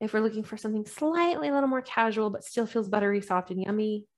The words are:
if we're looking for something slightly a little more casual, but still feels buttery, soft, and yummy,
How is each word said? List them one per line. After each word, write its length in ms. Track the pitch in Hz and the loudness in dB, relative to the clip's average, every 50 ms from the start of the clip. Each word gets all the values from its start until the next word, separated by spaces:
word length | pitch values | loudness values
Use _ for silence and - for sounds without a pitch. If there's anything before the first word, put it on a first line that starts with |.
if 120 | 220 214 - | -6 -2 0
we're 60 | 214 | 2
looking 220 | 220 220 220 214 214 | 2 2 0 -2 -6
for 140 | - 220 | -6 -10
something 260 | 208 - 214 214 214 214 | -8 -4 -4 -2 -2 -4
slightly 600 | - - - 302 311 330 339 339 349 349 302 294 285 | -6 -6 -2 0 0 2 2 2 2 2 0 0 0
a 40 | 277 | 2
little 160 | 277 277 269 | 2 2 2
more 140 | 262 254 254 | 0 0 -2
casual, 480 | - - 233 226 226 208 220 220 214 | -2 0 2 2 2 2 2 0 0
but 120 | 196 - - | -2 -4 -8
still 220 | - - 240 226 | -4 -2 -2 -2
feels 240 | 226 - 233 214 190 | 0 0 -2 0 2
buttery, 320 | 208 208 202 202 202 202 | 2 2 2 4 2 0
soft, 300 | 196 - 185 180 180 - | 0 2 0 0 0 0
and 100 | 180 185 | -4 -4
yummy, 440 | 190 196 214 214 214 214 214 208 208 _ _ | -2 0 0 0 0 0 0 -4 -6 _ _